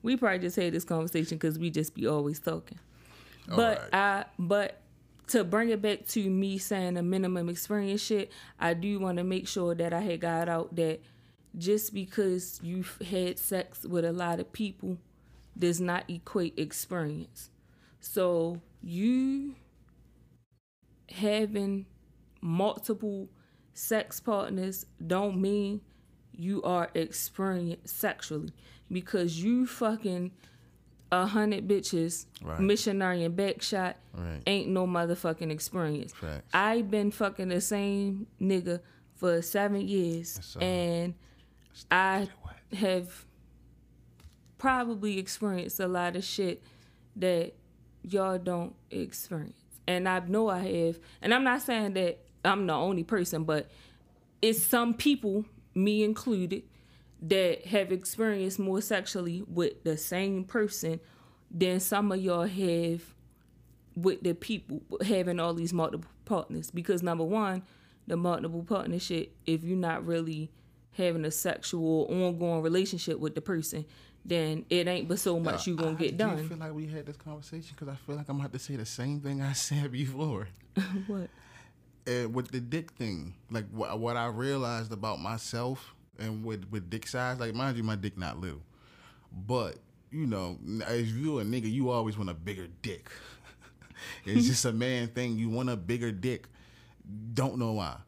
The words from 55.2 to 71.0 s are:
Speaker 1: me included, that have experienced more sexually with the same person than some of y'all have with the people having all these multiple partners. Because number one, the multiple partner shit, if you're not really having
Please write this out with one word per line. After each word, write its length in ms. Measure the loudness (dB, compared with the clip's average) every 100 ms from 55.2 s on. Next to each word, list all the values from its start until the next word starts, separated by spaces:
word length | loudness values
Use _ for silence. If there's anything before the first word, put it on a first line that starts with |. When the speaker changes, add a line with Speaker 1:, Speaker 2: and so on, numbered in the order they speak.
| 2 0 -2 -10 -6
Speaker 1:
me 300 | 2 4 6
included, 580 | 4 2 0 0 0 -4 -8 -20 -20 -20 -20 -12
that 440 | 2 4 4 2 2
have 260 | 2 2
experienced 680 | 0 -2 0 2 2 0 0
more 220 | 0 0
sexually 600 | 2 0 0 -4 -2 -4 -2
with 360 | 2 2 2
the 120 | -2 -2
same 480 | -2 0 0 0
person 560 | -2 0 0 0 -2 -4 -8 -20 -20 -20 _
than 280 | 0 2 2
some 300 | 2 2 2
of 100 | 2
y'all 260 | 2 2 2
have 680 | 2 2 2 2 -2 -6 -20 -20 _ _ -20 -20 -20 -12
with 280 | 2 2 2
the 120 | 0
people 480 | -2 -2 -6 -4 -10 -8 -4
having 340 | 2 2 2 0
all 160 | 0
these 180 | 0 0
multiple 380 | 0 0 -2 -10 -18
partners. 460 | -2 -2 0 -8 -6
Because 320 | -6 0 2
number 200 | 2 0
one, 380 | 2 2 2 0 -6 -20 -20 -20 -4
the 80 | 0
multiple 460 | 2 0 -2 -4
partner 340 | 0 0 0 -4
shit, 340 | -2 -2 -4 -6 0
if 160 | 0
you're 140 | 2 0
not 280 | 2 0
really 460 | 0 0 0 -4 -6 -10 -20 -20 _
having 320 | 0